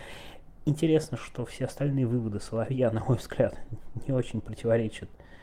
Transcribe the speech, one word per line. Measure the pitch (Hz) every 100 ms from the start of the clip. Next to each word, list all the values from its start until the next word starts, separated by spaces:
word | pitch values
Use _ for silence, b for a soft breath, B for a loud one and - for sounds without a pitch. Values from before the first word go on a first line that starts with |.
| B B B B - - -
Интересно, | 151 165 156 156 120
что | - - 117
все | -
остальные | 127 - 143 135 120
выводы | 123 110 101
Соловья, | - 113 113 131 120
на | 110
мой | - 120
взгляд, | - - 110 - - - - - -
не |
очень | 131 120 107
противоречат, | - 107 117 117 110 - - - B B